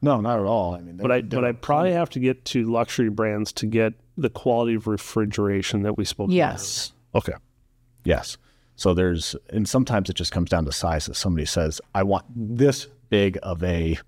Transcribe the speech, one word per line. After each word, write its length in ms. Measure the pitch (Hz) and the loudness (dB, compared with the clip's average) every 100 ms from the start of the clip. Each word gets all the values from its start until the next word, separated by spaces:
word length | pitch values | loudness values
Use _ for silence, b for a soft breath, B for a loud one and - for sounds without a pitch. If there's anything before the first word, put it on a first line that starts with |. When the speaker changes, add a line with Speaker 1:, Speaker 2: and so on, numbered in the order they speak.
Speaker 1:
No, 180 | 143 127 | 0 2
not 180 | 107 117 | 2 0
at 80 | 98 | 0
all. 280 | 113 90 | 0 0
I 60 | 87 | -4
mean, 160 | 87 87 | -10 -4
Speaker 2:
But 140 | 113 | 0
I, 80 | 123 | 0
Speaker 1:
they're 200 | 113 127 | 0 0
Speaker 2:
but 40 | |
I 80 | 123 | 0
probably 400 | 120 - 147 180 | -2 0 2 2
have 160 | 170 165 | 0 -2
to 100 | 135 | 0
get 240 | 127 127 - | 0 0 -2
to 180 | 131 | 0
luxury 460 | 113 113 117 - 113 | 2 0 0 2 2
brands 420 | 104 110 107 107 | 2 0 0 -4
to 120 | - 107 | -4 0
get 280 | 113 110 113 _ - | 2 2 0 _ -4
the 140 | 123 | -4
quality 440 | - 131 117 117 | 0 0 2 2
of 120 | 110 110 | 0 0
refrigeration 960 | 104 - - 107 98 101 98 98 107 | -4 -2 0 0 0 0 0 0 0
that 140 | 104 - | 0 -2
we 80 | |
spoke 240 | 101 - 101 | -4 -2 2
about 60 | 180 | 2
Speaker 3:
Yes. 560 | 147 - - - - _ _ | 2 -2 -6 -6 -8 _ _
Speaker 2:
earlier. 40 | - | -2
Okay. 200 | - - _ _ _ _ _ _ | -2 -6 _ _ _ _ _ _
Speaker 1:
Yes. 340 | - 82 - - _ _ _ - | -2 0 -2 -14 _ _ _ -2
So 180 | 98 | 0
there's, 420 | 90 92 85 - 71 - | 2 2 0 -4 -8 -6
and 180 | 104 101 | -2 0
sometimes 400 | 131 127 113 95 | 0 2 0 -2
it 60 | |
just 180 | 92 87 | -4 -4
comes 160 | 92 87 | -2 0
down 160 | 87 | 0
to 80 | 76 | 0
size 340 | - 87 80 - | -2 -2 -2 -4
that 100 | 92 | -4
somebody 280 | 101 82 | -2 0
says, 360 | 78 - 80 78 - | -2 0 -2 -2 -6
"I 80 | 98 | -2
want 220 | 98 95 - | 0 0 -2
this 520 | 120 107 117 139 131 - - - | -8 -4 2 4 2 -4 -18 0
big 280 | 104 101 90 | 2 2 0
of 200 | - 85 | -6 -2
a 360 | 90 85 80 80 | 0 2 0 -2